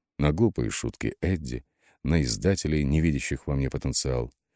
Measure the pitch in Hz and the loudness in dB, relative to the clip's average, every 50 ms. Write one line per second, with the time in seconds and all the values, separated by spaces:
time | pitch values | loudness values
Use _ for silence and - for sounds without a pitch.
0 | _ _ _ - 71 73 78 92 120 107 - - 58 53 - - - 62 - - | _ _ _ 0 2 2 4 4 2 2 2 0 -4 -4 -4 -4 -6 -6 -6 -4
1 | - 57 - - - 87 95 82 73 62 62 60 - _ _ _ _ _ _ _ | -4 -6 -4 -2 -2 -2 -2 -2 -4 -6 -8 -10 -10 _ _ _ _ _ _ _
2 | - 69 82 80 71 60 57 - - 95 98 - - 76 78 76 71 67 73 78 | 0 2 2 4 2 2 0 0 2 2 2 2 0 0 0 2 2 2 2 4
3 | 82 82 71 67 - - 73 - - 73 69 69 67 65 - 69 - 67 62 - | 4 2 2 0 -2 -4 -6 -6 -4 -2 -2 0 0 -2 -2 -4 -4 -4 -2 -2
4 | - 67 64 62 58 - - _ _ _ _ | -2 -2 -2 -2 -4 -6 -10 _ _ _ _